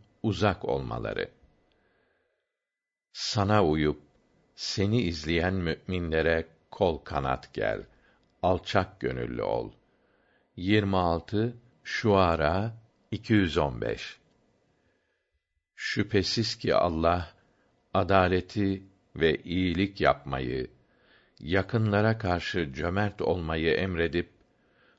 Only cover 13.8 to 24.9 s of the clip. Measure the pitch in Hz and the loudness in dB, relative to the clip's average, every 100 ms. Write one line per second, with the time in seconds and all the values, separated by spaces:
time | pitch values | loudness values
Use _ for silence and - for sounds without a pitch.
13.8 | 55 55 - - _ _ _ _ _ _ | -4 -6 -8 -16 _ _ _ _ _ _
14.8 | _ _ _ _ _ _ _ _ _ - | _ _ _ _ _ _ _ _ _ -10
15.8 | - - 101 101 92 - 110 - - - | -6 -2 0 2 0 -2 -2 -4 0 2
16.8 | 87 80 82 90 82 - _ _ _ _ | 2 2 2 2 -2 -14 _ _ _ _
17.8 | _ 95 87 95 90 90 - 107 98 95 | _ -2 2 4 4 2 -2 -2 -2 -2
18.8 | - _ _ - 80 73 - 92 92 82 | -8 _ _ 0 2 2 -2 -2 0 0
19.8 | 101 - 71 67 69 65 62 65 62 _ | -2 2 2 2 -2 -6 -4 -4 -8 _
20.8 | _ _ _ _ _ - 76 95 - 117 | _ _ _ _ _ -14 -2 0 0 0
21.8 | 110 101 110 113 95 87 - 90 78 67 | 2 4 2 2 0 -2 -2 -4 -4 -4
22.8 | 82 95 104 - - 90 80 82 80 - | -4 0 -2 -2 -2 -2 -2 0 2 0
23.8 | 95 85 85 85 - _ _ _ _ _ | 0 -2 0 -2 -6 _ _ _ _ _
24.8 | _ | _